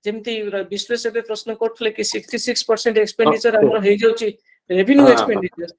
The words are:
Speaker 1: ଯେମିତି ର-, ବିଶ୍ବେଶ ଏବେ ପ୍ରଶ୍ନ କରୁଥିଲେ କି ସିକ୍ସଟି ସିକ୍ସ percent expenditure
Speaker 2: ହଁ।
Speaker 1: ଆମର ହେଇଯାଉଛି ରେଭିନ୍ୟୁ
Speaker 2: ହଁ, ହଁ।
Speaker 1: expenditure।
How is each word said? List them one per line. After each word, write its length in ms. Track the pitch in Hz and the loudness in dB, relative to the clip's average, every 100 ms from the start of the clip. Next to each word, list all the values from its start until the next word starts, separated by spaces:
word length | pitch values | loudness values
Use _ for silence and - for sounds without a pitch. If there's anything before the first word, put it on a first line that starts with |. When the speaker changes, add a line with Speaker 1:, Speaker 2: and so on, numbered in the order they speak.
Speaker 1:
ଯେମିତି 280 | 208 220 220 226 | -6 -8 -8 -6
ର-, 220 | 208 196 185 | -6 -6 -6
ବିଶ୍ବେଶ 340 | 196 - 240 233 | -8 -4 -4 -4
ଏବେ 140 | 226 | -6
ପ୍ରଶ୍ନ 340 | 226 214 - | -6 -10 -8
କରୁଥିଲେ 360 | 214 226 226 226 | -4 -4 -2 -6
କି 120 | 220 | -4
ସିକ୍ସଟି 340 | 208 214 - 240 | -6 -6 -6 -6
ସିକ୍ସ 240 | - 233 - | -4 -4 -2
percent 300 | 220 240 220 | 0 2 0
expenditure 560 | 208 - 226 220 233 220 | 0 2 2 2 2 2
Speaker 2:
ହଁ। 60 | |
Speaker 1:
ଆମର 160 | 214 220 | 2 2
ହେଇଯାଉଛି 480 | 196 202 220 226 220 - _ _ _ | 2 2 2 0 -6 -8 _ _ _
ରେଭିନ୍ୟୁ 340 | 185 196 277 | -2 4 6
Speaker 2:
ହଁ, 20 | 269 | 6
ହଁ। 60 | |
Speaker 1:
expenditure। 580 | 233 220 208 180 - 170 | 6 2 -2 -4 -10 -14